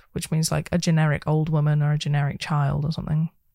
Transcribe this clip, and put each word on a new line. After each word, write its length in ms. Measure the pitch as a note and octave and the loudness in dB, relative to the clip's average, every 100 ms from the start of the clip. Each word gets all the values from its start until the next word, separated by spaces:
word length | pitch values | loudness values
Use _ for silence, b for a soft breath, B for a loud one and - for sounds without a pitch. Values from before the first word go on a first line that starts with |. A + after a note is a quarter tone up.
| - | -12
which 180 | - - | -10 -4
means, 200 | D#3 D#3+ | -2 0
like, 180 | D#3 - | -2 -2
a 60 | F3 | -2
generic 460 | F3 D#3+ D#3 D3 - | 2 2 4 2 0
old 220 | D#3 D#3 | 0 2
woman 320 | D#3 D3 D3 | 0 2 2
or 80 | D3 | 2
a 60 | D3+ | 0
generic 420 | D3+ D3 C#3 - | 0 0 0 -4
child 460 | - D3 C#3+ C#3+ D3 | -4 0 0 0 -2
or 60 | |
something. 360 | D#3+ - D#3 D#3+ - _ | -4 -2 -2 -2 -6 _